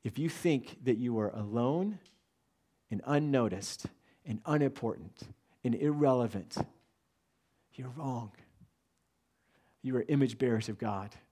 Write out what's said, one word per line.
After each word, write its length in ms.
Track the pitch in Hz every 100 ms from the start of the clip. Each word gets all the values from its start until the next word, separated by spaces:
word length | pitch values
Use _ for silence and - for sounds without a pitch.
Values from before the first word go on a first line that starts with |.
If 160 | 120 123
you 100 | 156
think 480 | - 175 139 - -
that 140 | 127 110
you 180 | 123 113
are 140 | 107
alone 640 | 110 104 113 123 160 202 202 - _ _ _ _ _ _ _ _
and 100 | 104 -
unnoticed 800 | 147 147 135 113 92 - - - _ _ _
and 160 | - 107 -
unimportant 800 | 151 139 135 117 - 85 - - - _ _
and 100 | 127
irrelevant, 840 | 117 147 147 143 127 117 98 - - - _ _ _ _ _ _ _ _ _ _
you're 160 | - 127
wrong. 420 | 131 139 120 110 - - _ - _ _ _ _ _ _ _ _ _ _ _
You 160 | 131 123
are 80 | 120
image 300 | 143 135 113
bearers 320 | 127 110 113
of 80 | 104
God. 380 | 113 98 104 - _